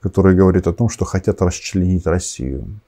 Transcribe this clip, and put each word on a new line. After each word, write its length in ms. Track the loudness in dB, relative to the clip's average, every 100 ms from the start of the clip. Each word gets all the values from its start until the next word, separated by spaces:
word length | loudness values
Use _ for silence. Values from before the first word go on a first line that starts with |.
который 340 | -4 2 4
говорит 320 | 6 6 4 0
о 60 |
том, 160 | -2 -2
что 160 | -2
хотят 380 | -4 -4 -2 -2
расчленить 640 | -2 -4 -6 -2 0 0 0
Россию. 600 | -2 -4 -10 -8 -8 -12 -16